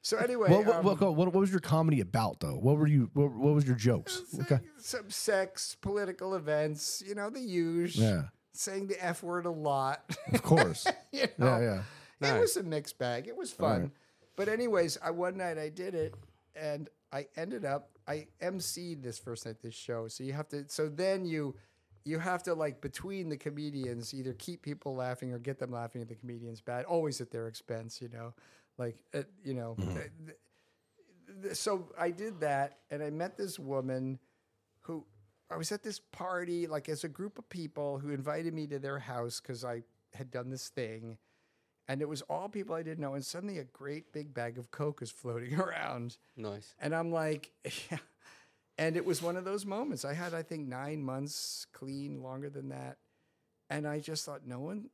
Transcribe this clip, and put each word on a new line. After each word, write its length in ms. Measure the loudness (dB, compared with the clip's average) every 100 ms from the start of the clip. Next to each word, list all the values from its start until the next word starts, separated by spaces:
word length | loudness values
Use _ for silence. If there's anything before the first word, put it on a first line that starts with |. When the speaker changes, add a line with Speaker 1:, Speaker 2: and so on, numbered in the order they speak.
Speaker 1:
So 160 | 0 2
anyway, 340 | 2 6 10
Speaker 2:
What, 160 | 10 10
what, 80 | 8
Speaker 1:
um, 100 | 6
Speaker 2:
what, 140 | 6
what, 140 | 4 6
what 180 | 6
was 160 | 6 6
your 100 | 4
comedy 380 | 4 6 8 6
about, 400 | 4 2 2 0
though? 200 | -2 4
What 180 | 6 8
were 80 | 8
you, 240 | 8 6
what, 180 | 6 4
what 240 | 6 6 8
was 100 | 6
your 100 | 6
jokes? 440 | 6 4 0 -6
Speaker 1:
It's 140 | -6 -4
Speaker 2:
What 160 | 4
Speaker 1:
like 100 | 4
Speaker 2:
ki- 60 | 2 -12
Speaker 1:
some 320 | -6 -6 -4
sex, 640 | -2 2 4 2 -2 -6 -4
political 540 | -2 0 0 -2 -2 0
events, 640 | 2 4 4 0 -4 -4
you 120 | -4 -4
know, 160 | -4
the 80 | -4
usual. 640 | 0 2 4 2 2 4 6
Speaker 2:
Yeah. 160 | 4 -2 _ _
Speaker 1:
Saying 320 | -8 -4 -4 -2
the 180 | -2
F 200 | -2 -2
word 240 | -2 -2 -2
a 40 |
lot. 520 | 0 2 2 2 0 -4 -8
<laughs> 80 | 2
Speaker 2:
Of 120 | 2
course. 420 | 8 8 8 4 0 0 -6
Speaker 1:
You 100 | 0 0 4
know? 180 | 6 6
Speaker 2:
Yeah, 20 |
yeah. 200 | 4 0
Speaker 1:
It 540 | -4 -12 -20 _ 2
Speaker 3:
Nice. 60 | 6
Speaker 1:
was 160 | 6 4
a 40 |
mixed 380 | 0 -2 -4 -2
bag. 280 | 0 0 -4
It 80 | -8
was 160 | -8
fun. 300 | 0 2 4
Speaker 2:
Right. 80 | 0 -6 _ _ _ -2
Speaker 1:
But 120 | 0
anyways, 520 | 2 2 4 4 0
I, 60 | -2
one 280 | 0 0 0
night 200 | -2 -2
I 120 | -6
did 260 | -6 -4 -2
it, 180 | -2 -4 -18 _ _ -8
and 320 | -4 -4 -6 _ _
I 140 | -8 -6 -6
ended 300 | -6 -2 -2
up, 240 | -2 -4 _ -8
I 200 | -6 -8 _
M 200 | -4 -2
C'd 420 | -4 -6 -6 -6
this 160 | -8 -8
first 300 | -8 -8 -8
night, 120 | -10
this 100 | -12
show. 340 | -10 -6 -4 -4
So 160 | -6
you 100 | -6
have 140 | -4 -4
to, 160 | -6 -6
so 200 | -2 -2
then 380 | 0 0 2 0
you, 300 | -2 -2 -6 _ _ _ -14
you 160 | -4 -2
have 240 | 0 -2
to, 100 | 0
like, 260 | 0 0 -2
between 500 | -8 -8 -6 -4 -4
the 80 | -4
comedians, 760 | -6 -6 -6 -4 -4 -4 -6
either 200 | -6 -6
keep 280 | -6 -10 -8
people 320 | -8 -8 -6
laughing 380 | -4 -2 -4 -6
or 60 | -6
get 180 | -6 -4
them 140 | -4
laughing 320 | -4 -6 -8
at 60 | -10
the 60 | -12
comedians 460 | -10 -10 -10 -10
bad, 240 | -6 -4 2
always 340 | 2 2 -2
at 100 | -6
their 160 | -6 -6
expense, 520 | -10 -8 -8 -8 -12
you 60 | -12
know? 260 | -12 -12 -14 -20 -20 _ -6
Like, 200 | -6 -6 _
uh, 80 | -6 -6 -10
you 120 | -6
know, 240 | -4 -4 -4
Speaker 2:
Mm-hmm. 140 | -4 -4
Speaker 1:
th-, 160 | -8 -14 -18
th-, 120 | -18 _ _ _ _ _ _ _ _ -20 -8
th-, 120 | -6 -2
so 340 | 0 0 -2 -2
I 140 | -2
did 280 | 0 -6 -2
that, 380 | 2 2 2 -4 _
and 120 | -4
I 60 | -4
met 280 | -2 -4 -4
this 220 | -6 -6
woman 600 | -2 -2 0 -2 -2 -6 _ _ _ _ _ _
who, 240 | -10 -10 -10 _ _ _ _
I 80 | -6
was 140 | -4
at 120 | -4
this 160 | -6 -10
party, 680 | _ -8 -4 -2 0 0 0
like, 220 | -2 -2
as 140 | -4
a 60 | -4
group 280 | -6 -8 -8
of 100 | -10
people 500 | -8 -6 -2 -2 -2
who 100 | -2
invited 420 | -2 -2 -2 -2
me 140 | -4 -4
to 120 | -4
their 200 | -4 -6
house 400 | -6 -4 -4 -6
'cause 240 | -8 -8
I 200 | -6 -6 -8 _ _
had 180 | -14 -8
done 180 | -6 -6
this 200 | -8 -8
thing. 480 | -6 -6 -6 -12 -14 _ _ _ _ _ _ -6
And 140 | -2
it 80 | -2
was 140 | -4
all 260 | -4 -6 -4
people 240 | -6 -4
I 80 | -4
didn't 180 | -4 -4
know. 140 | -4
And 100 | -4
suddenly 360 | -6 -8 -6 -8
a 40 |
great 480 | -10 -12 -10 -8 -8
big 220 | -10 -8
bag 240 | -6 -6 -6
of 140 | -12
coke 300 | -4 -4 -4
is 80 | -10
floating 420 | -8 -6 -6 -2
<laughs> 60 | -2
around. 580 | 0 -2 -4 -4 -6 -10 _ -10
Speaker 3:
Nice. 380 | -8 -8 -12 _
Speaker 1:
And 160 | -2 0
I'm 160 | 0
like, 400 | 0 0 -2 -8 _
<laughs> 280 | -10 -8 -8
yeah. 80 | -10 -10 _ -20 -20 _ _ _ -2
And 200 | 0 2
it 80 | 0
was 160 | 0
one 160 | 0 -2
of 80 | -4
those 200 | -4 -4
moments. 380 | -4 -4 -4
I 100 | -4
had, 200 | -4 -4
I 80 | -6
think, 260 | -6 -8 -6
nine 340 | -6 -6 -4
months 640 | -4 -4 -6 -6 -8 -8 -12
clean, 500 | -14 -10 -8 -8 -10
longer 260 | -10 -10 -10
than 200 | -10 -10
that. 280 | -10 -10 -14 _ _ _ _ _ _ _
And 180 | -4 -2
I 120 | -4
just 260 | -4 -6 -6
thought, 200 | -10 -10
"No 140 | -8
one 300 | -6 -8 -10